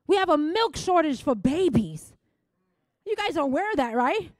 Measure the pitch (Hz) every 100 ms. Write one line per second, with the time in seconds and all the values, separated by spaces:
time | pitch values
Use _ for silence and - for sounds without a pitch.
0 | - 392 370 302 302 392 453 - - 359
1 | 311 254 - 226 247 302 370 233 185 156
2 | - _ _ _ _ _ _ _ _ _
3 | - 427 403 330 277 269 415 440 240 226
4 | 247 427 349 -